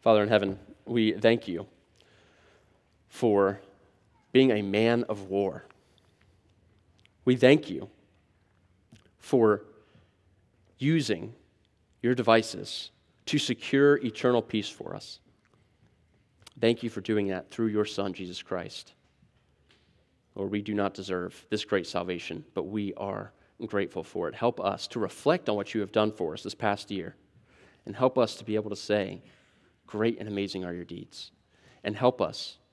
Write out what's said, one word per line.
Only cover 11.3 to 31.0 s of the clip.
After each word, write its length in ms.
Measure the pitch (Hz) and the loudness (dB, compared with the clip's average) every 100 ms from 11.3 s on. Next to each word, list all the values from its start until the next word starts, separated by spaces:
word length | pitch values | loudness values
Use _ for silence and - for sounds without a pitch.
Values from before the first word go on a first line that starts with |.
| 120 _ _ _ _ _ _ | -14 _ _ _ _ _ _
your 100 | 117 | 0
devices 760 | 127 117 113 110 98 95 - - _ _ _ - | 2 6 6 4 -8 -10 -12 -12 _ _ _ -2
to 140 | 147 | -2
secure 580 | - 120 - 139 143 143 | 0 -4 0 6 6 6
eternal 460 | 127 - 123 123 | 2 0 2 2
peace 260 | 110 107 98 | 2 -4 -4
for 240 | - - | -10 -12
us. 260 | - - - _ _ _ _ _ _ _ _ _ _ _ _ - - | -12 -14 -20 _ _ _ _ _ _ _ _ _ _ _ _ -20 0
Thank 220 | 117 117 | 2 2
you 80 | 117 | -4
for 100 | 107 | -8
doing 280 | 95 107 101 | -2 0 0
that 200 | 92 - | -4 -8
through 180 | - 113 | -4 -2
your 180 | 104 107 | 0 -2
Son, 280 | - 98 | -2 -6
Jesus 300 | 90 90 92 | -6 -10 -12
Christ. 500 | - 92 87 - - _ _ _ _ _ _ _ _ _ _ _ _ _ _ - | -8 -8 -8 -14 -20 _ _ _ _ _ _ _ _ _ _ _ _ _ _ -10
Lord, 160 | 98 | -6
we 100 | 104 | -6
do 140 | 101 104 | -4 -2
not 180 | 98 | -2
deserve 540 | - 92 90 90 - _ | -4 -6 -6 -6 -12 _
this 160 | 104 - | -6 0
great 220 | 101 85 | -2 0
salvation, 580 | - 87 90 - 82 147 | -6 -4 -6 -8 -12 -10
but 100 | - | -8
we 300 | 82 107 101 - | -6 -6 -6 -6
are 360 | 101 101 101 _ _ _ 113 | -8 -8 -10 _ _ _ -4
grateful 380 | 104 95 - | -4 -2 -6
for 240 | 82 87 85 | -8 -6 -6
it. 80 | - | 0
Help 240 | 117 - | -2 0
us 260 | 92 95 - | -4 -4 -8
to 100 | 123 | -6
reflect 500 | 101 - 143 175 - | -6 -2 0 0 0
on 60 | 104 | -4
what 180 | 98 | -4
you 80 | 110 | -6
have 100 | 98 | -2
done 200 | 110 107 | 0 0
for 220 | 107 85 | 0 -6
us 100 | 85 | -6
this 100 | 104 | -12
past 380 | - 107 101 - | -4 -2 -2 -6
year, 240 | 101 85 - _ _ _ _ - _ - | -8 -8 -14 _ _ _ _ -20 _ -14
and 100 | 98 | 0
help 220 | 127 131 | 2 4
us 180 | 117 - | 0 0
to 80 | |
be 120 | 107 107 | -4 -4
able 140 | 107 | -4
to 60 | 101 | -10
say, 480 | - 104 95 98 - _ _ _ _ _ _ | 0 0 0 -8 -16 _ _ _ _ _ _
"Great 300 | 107 113 113 | -2 -2 -2
and 80 | 107 | -6
amazing 360 | 101 98 92 | -6 -6 -6
are 100 | 90 | -8
your 120 | 87 87 | -10 -12
deeds." 460 | 87 | -14